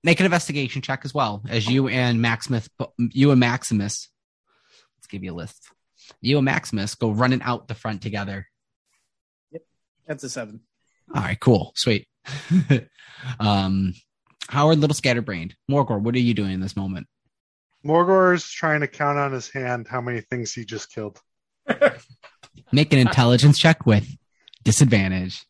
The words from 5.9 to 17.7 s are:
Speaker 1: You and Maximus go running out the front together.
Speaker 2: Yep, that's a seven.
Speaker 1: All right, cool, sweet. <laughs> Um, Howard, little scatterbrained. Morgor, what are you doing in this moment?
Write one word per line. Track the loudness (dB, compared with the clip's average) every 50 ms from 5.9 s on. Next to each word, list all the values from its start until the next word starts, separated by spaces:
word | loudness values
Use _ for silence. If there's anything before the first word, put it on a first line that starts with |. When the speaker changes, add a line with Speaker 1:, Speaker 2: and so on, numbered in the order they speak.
| _ _ _ -20 -20 _
Speaker 1:
You | -2 0 2
and | 2 2
Maximus | 2 0 -2 -4 -4 -6 -6 -6 -6 -6
go | _ -4 -2
running | 0 0 2 2 0 0
out | -2 -4 -6 -6 -8
the | -12 -14
front | -8 -6 -8 -8 -6 -8
together. | -8 -8 -6 -8 -8 -10 -12 -14 _ _ _ _ _ _ _ _ _ _ _ _ _ _ _ _ _ _ _ _ _
Speaker 2:
Yep, | -20 -20 _ _ _ _ _ _ _ _ _
that's | -14 -14 -12 -12
a | -12
seven. | -12 -12 -14 -14 -16 -20 _ _ _ _ _ _ _ _ _ _ -8
Speaker 1:
All | -6
right, | -4 -4 -6 0
cool, | 2 4 4 4 2 -4 _
sweet. | -4 -2 0 0 -2 -4 _ _ _ _ -16 -16 -14 -4 0 0 0 2 2
<laughs> | 0 0 0 _ _ _ -20 -20 -20 -16 -14 -14 -10 -4
Um, | -2 0 0 0 0 0 -2 -2 -2 -4 -6 -8 _ _ _ _ _ _ _ _ -16 -6
Howard, | -2 0 2 4 4 4
little | 2 0 0
scatterbrained. | 0 0 -2 -2 -2 -4 -6 -8 -10 -10 -12 -14 _ _ -2
Morgor, | 0 0 0 0 -2 -2
what | -2 -2 0
are | 2
you | 2 2 0
doing | 0 -2 -4
in | -4 -4
this | -6 -6 -6
moment? | -8 -8 -8 -8 -10 -12 _ _ _ _ _ _ _ _ _ _ _ _ _